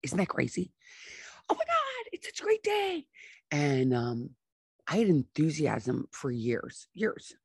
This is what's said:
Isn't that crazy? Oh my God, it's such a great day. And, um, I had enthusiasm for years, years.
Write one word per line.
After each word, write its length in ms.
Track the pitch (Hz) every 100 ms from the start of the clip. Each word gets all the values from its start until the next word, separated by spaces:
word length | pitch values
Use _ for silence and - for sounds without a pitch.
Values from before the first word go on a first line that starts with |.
Isn't 140 | 135 180
that 120 | 185
crazy? 440 | - 127 - 180 _ - - - - - - _
Oh 60 |
my 100 | -
God, 440 | 640 659 554 508 466
it's 140 | - -
such 140 | -
a 20 |
great 200 | 415 440
day. 440 | 427 415 392 359 269 - - - _
And, 420 | 147 147 135 131
um, 380 | 123 120 117 120 - _ _ _ _ -
I 100 | 190
had 100 | 226
enthusiasm 1000 | 160 - - 156 151 147 110 110 123 -
for 200 | - 139
years, 560 | 123 113 113 - - -
years. 420 | - 214 - - -